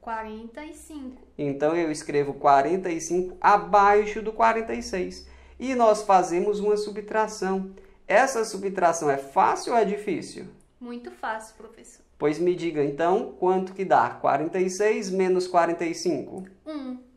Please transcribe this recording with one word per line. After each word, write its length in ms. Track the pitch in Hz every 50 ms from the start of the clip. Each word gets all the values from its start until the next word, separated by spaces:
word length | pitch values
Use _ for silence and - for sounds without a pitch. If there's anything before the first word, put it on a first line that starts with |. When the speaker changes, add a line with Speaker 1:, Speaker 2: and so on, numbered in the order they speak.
Speaker 1:
Quarenta 640 | - 240 226 220 220 214 214 220 226 233 226 294 302
e 80 | 311 339
cinco. 480 | - - - 320 294 262 254 254 - - - _
Speaker 2:
Então, 400 | - 147 143 139 139 147 151 165
eu 160 | 175 170 156 151
escrevo 420 | 151 - - 151 143 143 139 135
quarenta 560 | 139 - 147 143 139 143 151 175 190 185 190
e 100 | 170 165
cinco 360 | 160 - 175 180 180 180 - -
abaixo 840 | - 175 202 208 - 175 185 208 196 202 208 208 214 208 214 226 214
do 100 | 220 214
quarenta 420 | - 226 226 220 226 220 226 233
e 80 | 240 233
seis. 460 | - - 185 180 185 185 - - - - - - - - -
E 140 | - 254 269
nós 280 | 247 233 220 214 208 -
fazemos 560 | - 196 185 175 165 165 175 202 208 208 196
uma 180 | 196 208 208 208
subtração. 920 | 208 - 202 214 208 - - 220 220 214 208 - - 190 190 196 190 190 - - - - - _ _ -
Essa 360 | 175 208 262 262 262 226 220
subtração 640 | 214 - 190 196 196 185 190 180 170 165 165 160 147
é 80 | 139 139
fácil 560 | 139 - - 190 202 226 311 370 - - 262
ou 40 | 233
é 60 | 214
difícil? 600 | 190 - - - - 175 135 - - - - - - - - _ _ _ _
Speaker 1:
Muito 300 | 247 240 240 240 240 240
fácil, 440 | - - - 247 220 220 220 - -
professor. 460 | - - 220 - - - - - _ _ _ _ -
Speaker 2:
Pois 200 | - 147 156 156
me 180 | 170 180 180
diga, 260 | 170 165 170 156 151 143
então, 520 | 147 143 - 165 170 185 214 254 - - -
quanto 360 | - 180 185 185 190 190 -
que 100 | - 190
dá? 240 | 170 151 127 117 120
Quarenta 500 | - - - 135 131 147 156 165 - 190
e 120 | 185 185
seis 400 | 185 - 208 214 220 240 220 190
menos 360 | 185 190 190 185 185 180 180
quarenta 380 | - - 175 170 170 170 165 175
e 100 | 165 170
cinco? 500 | - - 185 160 131 - - - 190 185 - - _ _
Speaker 1:
Um. 320 | 302 311 294 269 254 254 247 247 _ _